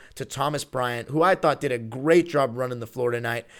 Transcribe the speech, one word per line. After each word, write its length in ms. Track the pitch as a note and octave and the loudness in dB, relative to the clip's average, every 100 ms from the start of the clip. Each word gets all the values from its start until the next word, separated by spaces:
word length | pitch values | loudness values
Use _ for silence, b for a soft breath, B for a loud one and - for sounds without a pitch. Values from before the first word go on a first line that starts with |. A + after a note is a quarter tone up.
| B | B
to 120 | - C3 | -14 -10
Thomas 380 | C3+ C#3 D3 | -4 -4 -4
Bryant, 460 | - C3 B2 A#2+ A#2 | -6 -4 -4 -4 -4
who 140 | D3 | 2
I 100 | F3+ | 4
thought 260 | F#3+ D#3+ C#3 | 4 2 0
did 120 | C#3+ | 0
a 80 | B2 | -4
great 500 | A2+ B2+ C#3+ F3 E3+ | -6 -4 4 4 4
job 260 | D3 C3+ A#2 | 2 0 0
running 240 | B2+ B2 | -6 -6
the 80 | A2+ | -8
floor 220 | C3 B2 | -4 -2
tonight, 380 | A#2+ A#2 A#2+ - B | -2 -2 -6 -8 B